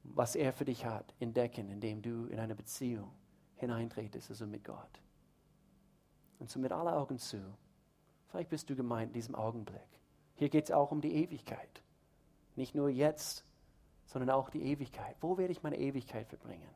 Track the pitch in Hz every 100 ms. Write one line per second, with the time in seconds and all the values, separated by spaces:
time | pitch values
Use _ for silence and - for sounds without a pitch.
0 | - - 120 - 135 - 147 117 120 107
1 | - - 117 120 120 120 98 101 110 107
2 | 113 117 117 110 113 107 - - 127 113
3 | 101 - - - _ - 123 117 117 113
4 | 107 - - 110 107 104 - - - -
5 | - _ _ _ _ _ - - _ _
6 | _ _ _ - 113 - 131 - 170 160
7 | 139 127 - 104 95 104 - _ _ _
8 | _ _ _ 185 165 156 - 131 123 117
9 | 113 120 113 - 110 113 104 - - -
10 | _ _ _ - 147 156 151 160 143 151
11 | 151 156 175 143 - 110 - - - _
12 | _ _ _ _ _ - 131 151 143 127
13 | 151 156 - - - _ - - - -
14 | - 131 127 135 135 151 131 143 127 -
15 | - - 160 185 180 175 151 - 139 139
16 | 117 113 110 - 117 90 98